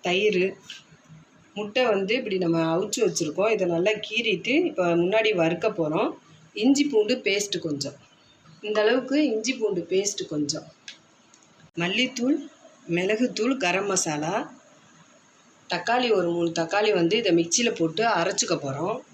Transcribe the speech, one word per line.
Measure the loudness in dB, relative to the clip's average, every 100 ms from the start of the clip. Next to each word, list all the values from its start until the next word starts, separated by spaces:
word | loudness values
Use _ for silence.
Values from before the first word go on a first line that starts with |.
| 0
தயிர், | 2 2 2 0 -4 -18 -20 _ -20 _ -20 -20 _ _ -8
முட்டை | -4 0 2
வந்து | 2 2 -2
இப்படி | 0 0 2
நம்ம | 2 2
அவிச்சு | 0 -2 0 0
வச்சுருக்கோம். | 0 -4 0 0
இதை | 2 0
நல்லா | 2 0 0 -4
கீறிட்டு | -4 -2 -2 0 0 0
இப்போ | 0 2 2
முன்னாடி | 2 2 2 2
வறுக்க | 0 2 -2 0
போறோம். | -2 0 -2 -4 -18 -20 -16 0
இஞ்சி | 2 4 4
பூண்டு | 2 2 0 0
பேஸ்ட் | -2 -2 -4 -4
கொஞ்சம், | -4 -6 -10 -20 _ _ _ -20 -14 -4
இந்த | 2
அளவுக்கு | 2 2 2 2 2
இஞ்சி | 0 -2 -2
பூண்டு | -2 -2 -2
பேஸ்ட் | -2 -2 -6 -6
கொஞ்சம், | -4 -4 -6 -10 -20 -20 -20 _ _ _ _ _ _ -14 -4
மல்லித்தூள், | -2 0 -2 0 0 0 -2 -18 -20 -20 -4 -2
மிளகுத்தூள், | 0 0 0 0 -2 0
கரம் | 0 0 0
மசாலா, | -2 -2 -4 -2 -4 -6 -14 -20 -20 -20 -20 -20 -20 _ _ _ _ _
தக்காளி | -6 0 0 2 2
ஒரு | 2 0
மூணு | 0 -2
தக்காளி | -2 0 2 2
வந்து | 2 2
இதை | 2 2
மிக்சியில | 2 0 0 0
போட்டு | -2 0 0 2
அரைச்சிக்க | 0 -2 -2 -2 -4
போறோம். | -4 -4 -4 -10